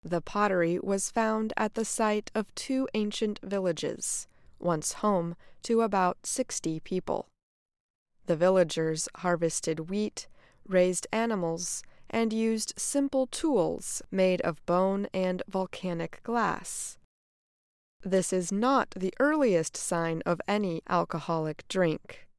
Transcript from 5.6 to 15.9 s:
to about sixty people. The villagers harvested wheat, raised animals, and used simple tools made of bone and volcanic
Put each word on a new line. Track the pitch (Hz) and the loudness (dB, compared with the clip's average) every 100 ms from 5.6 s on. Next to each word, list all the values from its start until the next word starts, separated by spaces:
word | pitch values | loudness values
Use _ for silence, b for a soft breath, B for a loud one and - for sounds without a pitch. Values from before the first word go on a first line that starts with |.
to | - 226 | 0 2
about | 226 196 180 - - | 4 2 2 0 -6
sixty | - 208 - - 160 | -4 -4 -4 -4 -4
people. | - 185 - - - _ _ _ _ _ _ _ _ _ - | -2 -4 -2 -4 -4 _ _ _ _ _ _ _ _ _ -2
The | |
villagers | 165 180 190 170 - 160 160 - - | 2 4 6 4 2 -2 -2 -6 -4
harvested | 180 170 165 - - 156 160 | -2 2 2 0 -4 -4 -4
wheat, | 196 214 - - b b b - | -2 -2 -4 -16 b b b 0
raised | 185 180 180 - | 4 4 2 -2
animals, | 220 233 214 170 165 175 - - b b | -2 0 0 -2 -2 -4 -8 -10 b b
and | - 226 | 0 0
used | 220 226 220 214 - | 2 2 0 -2 -6
simple | - 285 277 269 254 | -2 0 2 2 0
tools | - 330 254 160 - - - - | 0 2 2 2 -2 -6 -8 -4
made | 190 185 180 | 2 2 4
of | - 160 | 0 -4
bone | - 175 190 196 202 | 0 2 4 2 -2
and | 190 185 185 - | -2 -2 -2 -4
volcanic | 190 185 - 185 | -4 -4 -4 -6